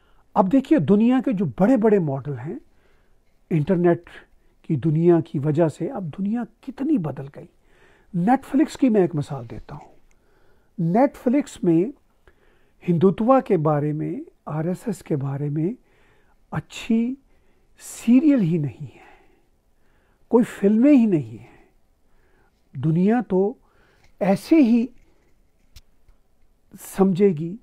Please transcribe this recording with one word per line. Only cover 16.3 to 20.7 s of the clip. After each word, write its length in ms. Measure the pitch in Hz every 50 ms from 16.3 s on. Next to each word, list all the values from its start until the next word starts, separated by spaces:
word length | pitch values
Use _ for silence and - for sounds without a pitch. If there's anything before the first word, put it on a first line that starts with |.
| _ _ _ _ -
अच्छी 680 | 165 - _ - - - - 226 226 233 247 269 - _ _ _ _ _ _ _ _ _ _ _ _
सीरियल 640 | - - - - - - 233 262 320 302 285 254
ही 180 | 196 156 170 170
नहीं 280 | 147 135 107 - 151
है, 420 | 113 - - - - - _ _ _ _ _ _ _ _ _ _ _ _ _ _ _ _ _ _ _ _ _ _ -
कोई 140 | - 233 220
फिल्में 480 | - - - - 196